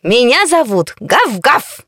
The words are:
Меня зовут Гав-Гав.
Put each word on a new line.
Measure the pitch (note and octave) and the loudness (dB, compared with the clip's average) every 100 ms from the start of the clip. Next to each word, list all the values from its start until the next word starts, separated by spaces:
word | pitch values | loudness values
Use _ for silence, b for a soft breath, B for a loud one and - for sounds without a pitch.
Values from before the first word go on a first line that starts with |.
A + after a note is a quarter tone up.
Меня | D#3+ A3+ A#3+ D4+ G4+ | 0 2 2 2 2
зовут | E4 C4+ F#3+ E3 - | 0 0 -2 -2 -8
Гав-Гав. | - - A4 G3 C4 - - - | -2 0 0 0 0 0 -4 -20